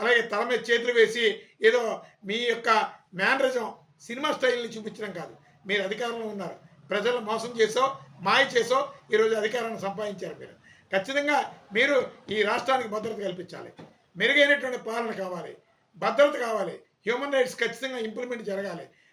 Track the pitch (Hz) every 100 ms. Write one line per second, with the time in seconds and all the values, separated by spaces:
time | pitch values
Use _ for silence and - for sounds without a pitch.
0 | 226 240 - 202 240 233 - 233 240 233
1 | 214 233 220 - - _ 220 247 226 -
2 | - _ 196 220 240 226 233 208 170 -
3 | _ 180 208 269 262 254 214 - _ _
4 | - 240 302 - 254 240 226 214 208 -
5 | 208 175 147 - _ _ 190 202 190 220
6 | 240 233 220 202 175 - - _ - 202
7 | 214 247 214 220 233 226 214 233 269 -
8 | - - 196 233 269 240 226 262 285 -
9 | - 214 220 220 214 240 226 208 190 196
10 | 208 185 170 139 - - _ - _ 190
11 | 190 277 285 277 - - - 202 277 269
12 | 196 - - 214 208 240 262 254 226 214
13 | 220 202 196 180 - 147 120 - - _
14 | _ 175 226 285 285 285 262 247 214 226
15 | 226 180 185 175 151 - _ _ _ 170
16 | 202 226 285 285 233 214 175 - - _
17 | 196 247 285 269 247 - 233 - 262 254
18 | 220 208 247 233 202 196 196 170 - _
19 | _